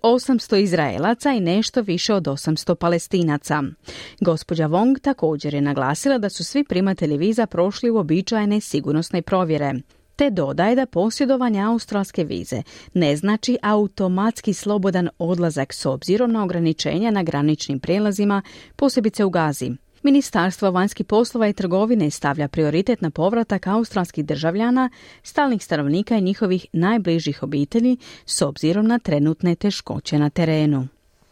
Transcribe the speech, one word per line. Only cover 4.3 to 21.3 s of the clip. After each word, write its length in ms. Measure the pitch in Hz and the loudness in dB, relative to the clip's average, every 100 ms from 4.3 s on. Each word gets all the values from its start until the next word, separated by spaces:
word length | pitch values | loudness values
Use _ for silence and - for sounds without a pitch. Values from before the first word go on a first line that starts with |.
| 160 - 165 156 | 0 -2 -2 0
Wong 320 | 170 240 269 | 2 2 2
također 540 | - 262 160 151 147 | 0 0 -2 -2 -4
je 80 | 143 | -2
naglasila 560 | 143 139 131 151 277 262 | 0 0 -2 0 0 0
da 120 | 202 | -2
su 140 | - | -6
svi 200 | 165 277 | -4 -2
primatelji 540 | 285 180 196 185 156 143 | 0 0 0 0 -2 0
viza 280 | 185 226 220 | 0 0 -2
prošli 440 | 170 180 196 240 | 0 0 0 0
uobičajene 720 | 226 156 160 196 220 208 208 | 0 2 0 0 -2 0 0
sigurnosne 600 | - - 143 151 165 180 | -2 -4 0 -2 0 -4
provjere. 520 | - 185 180 156 143 131 - _ _ - | 0 0 0 0 -2 -4 -10 _ _ -2
Te 120 | 285 | 0
dodaje 460 | 185 139 143 196 247 | 0 -2 0 2 2
da 100 | 262 | 0
posjedovanje 760 | 170 208 - 262 262 247 202 | 0 0 0 0 2 2 0
australske 640 | 208 233 - 208 190 - | 0 -2 -2 -4 -4 -4
vize 380 | 151 170 - 117 - - - | -4 -4 -6 -8 -8 -18 -6
ne 220 | 180 156 147 | 0 2 2
znači 420 | 196 214 - 233 | 0 0 0 -2
automatski 920 | 208 214 208 - 190 185 214 - - | 2 0 0 -2 -2 2 0 -2 -4
slobodan 560 | 190 202 208 190 185 175 - | -4 -2 0 2 0 -2 -2
odlazak 540 | 170 180 170 151 135 | -2 0 0 -2 -6
s 120 | - 147 | -4 -4
obzirom 460 | 131 - 202 240 | -4 0 0 2
na 120 | 226 | 0
ograničenja 680 | 196 175 165 160 147 156 226 | 0 0 0 0 -2 0 0
na 120 | 208 | 0
graničnim 560 | 170 147 147 151 - 139 | 0 0 0 0 -2 -6
prijelazima, 640 | - 185 214 196 202 202 196 - - - | -2 0 0 0 0 0 -4 -18 -20 0
posebice 500 | 277 254 214 - 202 | 0 2 0 0 0
u 40 | |
Gazi. 420 | 180 156 139 127 127 _ _ | 2 0 -2 -6 -8 _ _
Ministarstvo 680 | 285 277 262 170 180 175 196 | 2 2 2 0 0 0 0
vanjskih 340 | 180 196 - 202 | 2 0 -2 0
poslova 420 | 208 233 | 2 2